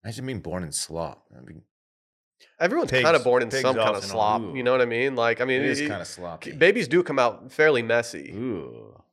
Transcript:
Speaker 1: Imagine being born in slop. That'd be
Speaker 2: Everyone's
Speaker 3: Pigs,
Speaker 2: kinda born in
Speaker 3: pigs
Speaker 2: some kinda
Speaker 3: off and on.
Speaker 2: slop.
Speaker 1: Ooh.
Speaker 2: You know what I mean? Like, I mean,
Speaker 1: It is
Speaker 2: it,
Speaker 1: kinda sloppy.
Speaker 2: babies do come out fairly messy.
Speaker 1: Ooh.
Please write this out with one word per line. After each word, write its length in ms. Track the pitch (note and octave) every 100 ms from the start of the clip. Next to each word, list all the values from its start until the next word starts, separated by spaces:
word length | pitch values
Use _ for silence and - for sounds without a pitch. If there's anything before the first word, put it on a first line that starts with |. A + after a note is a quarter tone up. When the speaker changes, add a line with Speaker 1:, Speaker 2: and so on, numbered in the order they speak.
Speaker 1:
Imagine 220 | G#2+ A2+ C3
being 140 | A2+
born 220 | E2 F2+
in 100 | E2
slop. 540 | - - E2 D#2+ C2 _
That'd 160 | C2 B1+
be 80 | D#2 _ _ _ _ _ _ _ _ _ _
Speaker 2:
Everyone's 300 | F3 D#4 B3+
Speaker 3:
Pigs, 140 | C3
Speaker 2:
kinda 140 | D3+ D#3+
born 220 | B2+ B2
in 60 | A2+
Speaker 3:
pigs 140 | C3+
Speaker 2:
some 120 | C3 A#2+
kinda 60 | A2
Speaker 3:
off 40 | G#2
and 80 |
on. 60 | G2
Speaker 2:
slop. 320 | A2 G#2+ G#2+
Speaker 1:
Ooh. 120 | G#2 C3
Speaker 2:
You 60 |
know 100 | B2
what 100 | B2+
I 20 | A#2+
mean? 300 | A2+ C3+ B2+
Like, 240 | A#2 A#2
I 40 |
mean, 180 | B2+ C3
Speaker 1:
It 60 | D3
is 100 | C#3+
Speaker 2:
it, 80 | D3
Speaker 1:
kinda 160 | G2
sloppy. 480 | E2+ - F2 E2 -
Speaker 2:
babies 340 | D3+ E3+ A3 D3
do 160 | E3
come 160 | - C3+
out 320 | A#2+ G#2 B2+
fairly 320 | - D#3 C3
messy. 480 | A2+ A#2 A2+ D#2+ C#2+
Speaker 1:
Ooh. 680 | F2+ B2+ F#2+ C2 A#1 G#1+ - _